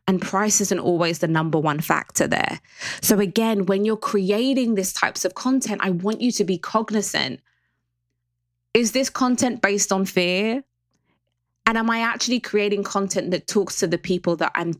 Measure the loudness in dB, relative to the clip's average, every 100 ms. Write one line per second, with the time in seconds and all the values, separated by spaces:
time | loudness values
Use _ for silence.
0 | 0 0 0 0 2 2 0 0 2 2
1 | 0 0 0 2 2 2 2 0 0 -2
2 | -2 -2 0 2 0 -4 -14 -14 -12 -2
3 | 2 4 4 2 2 2 2 2 2 0
4 | 0 0 2 2 2 2 2 0 -2 -2
5 | -2 0 -4 -2 0 0 0 -2 0 0
6 | 0 0 0 0 0 -2 -2 -2 0 -2
7 | -2 -2 -2 -6 _ _ _ _ _ _
8 | _ _ _ _ _ _ _ 0 2 0
9 | -2 0 0 2 0 0 -2 -2 0 0
10 | 0 0 0 0 -2 -4 -8 _ _ _
11 | _ _ _ _ _ _ -2 0 0 0
12 | -2 -2 -2 -2 0 -2 0 -2 -2 -2
13 | -2 -2 -2 -4 -2 -2 -2 -2 -2 -2
14 | -2 -2 -2 -2 -2 -2 -4